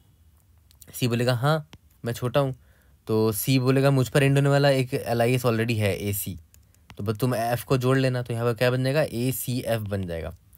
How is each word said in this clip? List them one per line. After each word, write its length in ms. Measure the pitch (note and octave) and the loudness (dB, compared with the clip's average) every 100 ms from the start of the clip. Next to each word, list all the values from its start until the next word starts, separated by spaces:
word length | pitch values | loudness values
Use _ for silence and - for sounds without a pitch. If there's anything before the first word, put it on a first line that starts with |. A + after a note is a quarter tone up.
| _ _ _ _ _ _ _ _ - | _ _ _ _ _ _ _ _ -20
सी 140 | - A#2+ | -6 -2
बोलेगा, 260 | B2 B2 | 0 0
"हाँ 340 | B2 C#3+ D#3 D3+ - _ _ | 0 0 -2 -4 -18 _ _
मैं 100 | A#2+ | -8
छोटा 260 | A#2 B2 C#3+ | -6 -2 0
हूँ," 160 | C#3 C3 _ _ _ _ - | 0 -4 _ _ _ _ -2
तो 240 | A2 A2 | 0 2
सी 260 | G#2 - C3+ | 0 0 2
बोलेगा, 300 | B2+ C3+ C3+ | 4 4 4
"मुझ 160 | C3+ B2 | 2 2
पर 140 | D3+ | 2
एंड 140 | C#3 C#3 | 4 4
होने 120 | C#3 | 4
वाला 200 | C#3+ C#3+ | 4 4
एक 220 | C3+ B2+ | 2 0
एलआईएस 500 | C3+ - A#2 A#2 B2+ B2+ | -4 -2 0 2 2 2
already 300 | A2+ A2+ A2 | 0 0 0
है 180 | G#2 F2+ | 0 -2
एसी, 380 | G2+ G2 - E2 - _ _ _ - - | -4 -4 -6 -10 -16 _ _ _ -20 -8
तो 60 | |
बस 140 | G#2 G#2+ | -6 -2
तुम 180 | B2+ A#2 | -2 -2
एफ 280 | A#2 A#2+ | -2 -2
को 140 | - C3+ | 0 0
जोड़ 200 | B2+ C3+ | 2 2
लेना," 240 | C3 B2+ | 2 -2
तो 120 | B2 | -4
यहाँ 120 | A#2 A#2+ | -2 -2
पर 80 | |
क्या 160 | A#2 B2 | 2 2
बन 120 | B2+ | 2
जाएगा, 180 | C3 D3 | 0 0
एसीएफ़ 800 | D3 A2+ B2+ B2+ - B2 - A2+ | -2 -2 -2 -4 -4 -4 -2 -4
बन 240 | G#2 G2+ F2+ | -2 -4 -4
जाएगा, 260 | E2 D#2+ - _ | -6 -8 -12 _